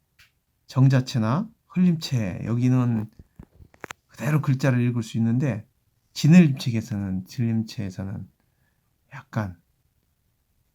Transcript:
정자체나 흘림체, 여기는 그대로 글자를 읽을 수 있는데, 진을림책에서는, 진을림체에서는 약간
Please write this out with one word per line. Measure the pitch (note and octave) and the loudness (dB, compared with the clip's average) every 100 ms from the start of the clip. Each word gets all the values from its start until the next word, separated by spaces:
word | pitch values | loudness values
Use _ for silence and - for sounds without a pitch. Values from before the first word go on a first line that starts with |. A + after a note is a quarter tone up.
| _ _ _ _ _ _ - | _ _ _ _ _ _ -6
정자체나 | - C3+ C3+ B2+ B2+ A2 C#3 A3+ - _ | 2 4 4 0 -2 -2 -2 -6 -12 _
흘림체, | F3 F3+ E3 - B2+ G#2 F2 F#2+ | 0 2 0 -2 -4 -4 -6 -4
여기는 | A#2 B2+ B2+ A#2+ A#2 G#2+ - - - - _ - _ - - _ | 0 2 2 2 -2 -4 -12 -20 -20 -20 _ -20 _ -20 -20 _
그대로 | - A#2 D3+ | -8 -2 0
글자를 | C3+ C3 C#3+ B2 | 0 0 2 2
읽을 | B2 A#2+ | 2 -2
수 | A2+ A#2 | -4 -2
있는데, | A2+ A#2+ D3 G2+ - _ _ _ _ | 0 0 0 -4 -8 _ _ _ _
진을림책에서는, | - C#3+ F3+ E3 C3 - A2+ A2 G#2 G2 F#2 F#2 | -2 6 8 8 4 -4 -4 -4 -6 -4 -6 -8
진을림체에서는 | - A#2 A2+ A2 - G2+ F#2 F#2+ F#2+ F#2+ _ _ _ _ _ _ _ _ | -6 -4 -2 -4 -8 -10 -8 -10 -10 -14 _ _ _ _ _ _ _ _
약간 | C#3 - - G2+ F#2 _ _ _ _ _ _ _ _ _ _ _ | -20 -10 -6 -6 -8 _ _ _ _ _ _ _ _ _ _ _